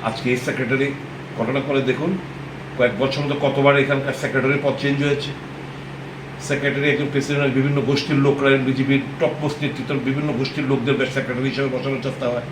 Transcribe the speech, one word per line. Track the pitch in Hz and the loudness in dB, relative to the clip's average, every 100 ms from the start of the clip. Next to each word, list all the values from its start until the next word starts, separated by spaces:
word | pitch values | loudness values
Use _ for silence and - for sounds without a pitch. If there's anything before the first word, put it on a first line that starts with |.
আজকে | 113 110 123 | -4 -2 0
এই | 123 | 0
সেক্রেটারি | - - 117 131 139 139 - - - - | 0 -4 0 0 0 -2 -10 -12 -12 -4
ঘটনা | 117 139 | -2 -2
করে | 131 139 | 0 0
দেখুন, | 131 127 160 190 - - - - - - | 2 0 0 -2 -6 -10 -12 -12 -12 0
কয়েক | 120 101 | 2 2
বছর | 135 143 | 0 0
মধ্যে | 143 143 | -2 0
কতবার | 143 135 139 139 | 0 4 6 6
এখানকার | 135 139 135 | 4 2 0
সেক্রেটারির | 131 127 131 131 143 | -4 -2 0 2 2
পদ | 143 123 | 0 0
চেঞ্জ | 143 139 | 0 0
হয়েছে। | 143 139 143 139 - - - - - - - - - - | 2 0 -2 -8 -10 -12 -12 -12 -12 -12 -12 -12 -12 -12
সেক্রেটারি | - 139 139 135 147 | -4 0 0 2 2
একজন | 143 143 | 2 2
প্রেসিডেন্ট, | 143 135 143 143 | 0 0 2 2
বিভিন্ন | 127 135 143 | 4 2 2
গোষ্ঠীর | 131 139 - 139 | 2 0 2 4
লোকরা, | 143 139 139 | 4 4 4
বিজেপির | 135 131 131 135 139 - - | 4 4 2 4 2 2 0
টপমোস্ট | 160 - 147 - | 0 0 -4 -2
নেতৃত্বের | 147 - 127 139 | -4 -4 -4 -2
বিভিন্ন | 127 135 147 | 0 0 0
গোষ্ঠীর | 117 135 - | 0 -2 -2
লোকদের | 135 135 120 139 131 | 0 2 2 0 0
সেক্রেটারি | 139 127 123 135 | -2 -2 -2 -2
হিসেবে | 123 139 | 0 -2
বসানোর | 127 139 135 | -2 -2 -2
চেষ্টা | 135 135 127 | -4 -4 -2
হয়। | 120 127 | -2 -4